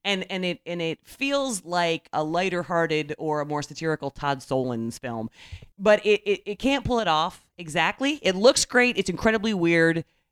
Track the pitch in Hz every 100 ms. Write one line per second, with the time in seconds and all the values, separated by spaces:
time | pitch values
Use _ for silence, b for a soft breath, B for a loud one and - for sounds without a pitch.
0 | 196 190 214 190 180 165 - 175 165 -
1 | _ - 277 277 269 190 160 175 170 165
2 | - 156 156 170 190 175 175 170 165 156
3 | 147 - 156 151 147 147 - 147 160 156
4 | 139 - 143 135 - 135 127 117 113 -
5 | 123 117 117 B B B B - 208 208
6 | 208 208 202 196 202 202 269 277 - 233
7 | 185 156 175 - _ - 165 165 170 -
8 | 277 302 185 185 240 - - 254 247 196
9 | 190 170 226 220 220 190 170 170 165 160
10 | - _ _